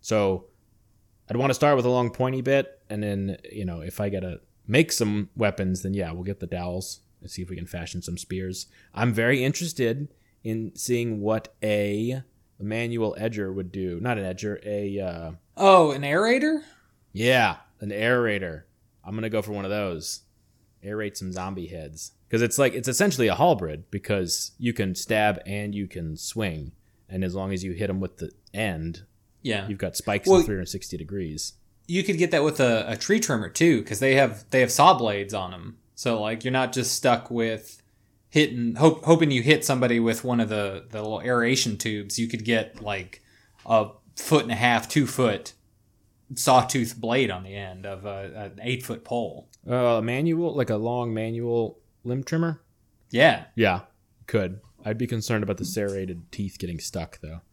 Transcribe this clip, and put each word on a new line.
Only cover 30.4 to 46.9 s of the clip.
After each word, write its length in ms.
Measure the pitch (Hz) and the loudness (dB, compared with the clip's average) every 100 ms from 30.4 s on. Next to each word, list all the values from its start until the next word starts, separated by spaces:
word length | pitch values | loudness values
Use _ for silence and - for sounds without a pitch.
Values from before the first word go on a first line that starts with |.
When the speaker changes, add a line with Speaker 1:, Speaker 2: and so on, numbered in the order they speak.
| 160 | 6
Speaker 1:
three 100 | 98 | -2
hundred 140 | 90 | -6
sixty 280 | 95 - - | -10 -10 -10
degrees. 560 | 78 98 85 76 - - _ _ - | -8 -8 -6 -8 -12 -14 _ _ -4
Speaker 2:
You 140 | 175 | -2
could 140 | 190 165 | -2 0
get 140 | 175 | 2
that 120 | 165 | 2
with 160 | 151 147 | 2 2
a, 260 | 127 113 104 | 4 4 0
a 60 | 113 | -6
tree 220 | - 220 | 0 0
trimmer 300 | 220 120 92 | 2 -2 -2
too, 340 | - 170 127 | 2 4 4
'cause 160 | - 101 | 0 0
they 160 | 135 135 | 4 6
have, 300 | 131 107 - | 4 0 0
they 120 | 131 | 4
have 100 | 123 | 4
saw 260 | - 156 151 | 8 8 8
blades 360 | 113 101 101 | 2 -2 -4
on 200 | 104 92 | -6 -6
'em. 240 | 90 87 - _ | -10 -14 -18 _
So, 260 | - 127 113 | -6 -2 -2
like, 220 | 107 113 | -2 -4
you're 80 | 127 | -2
not 220 | 131 127 | 0 0
just 200 | 131 117 | -2 -2
stuck 360 | - 131 120 - | 0 2 2 0
with 500 | 120 113 110 - - _ _ _ _ _ | -2 -2 -4 -10 -20 _ _ _ _ _
hitting, 460 | 160 151 123 120 113 | 4 4 2 -2 6
hope, 280 | 160 160 - | 6 6 4
hoping 260 | 165 156 | 6 6
you 100 | 131 | 2
hit 200 | 120 156 | 4 4
somebody 360 | 151 131 123 117 | 4 2 4 4
with 240 | 113 113 | 2 0
one 160 | 127 120 | 0 0
of 100 | 107 | 0
the, 360 | 107 101 95 - | -2 -4 -6 -10
the 120 | 107 | -8
little 200 | 107 110 | -6 -4
aeration 560 | 123 123 117 127 - 104 | 0 2 4 2 0 -2
tubes. 400 | 113 107 101 - | -4 -4 -6 -4
You 80 | 113 | -4
could 160 | 117 | -4
get, 380 | 110 113 104 - | 0 0 0 -10
like, 400 | 104 98 90 - _ _ _ _ - | -8 -6 -8 -18 _ _ _ _ 2
a 240 | 113 107 - _ - | 4 4 -6 _ -14
foot 260 | - 151 | 2 2
and 80 | 117 | 2
a 40 | 104 | 0
half, 340 | 123 117 - | 2 2 2
two 160 | 151 127 | 0 0
foot 460 | - 120 98 - - _ _ _ _ _ _ _ 135 | 2 0 0 -8 -20 _ _ _ _ _ _ _ -4
sawtooth 640 | - 127 127 139 113 | 6 6 6 0 -2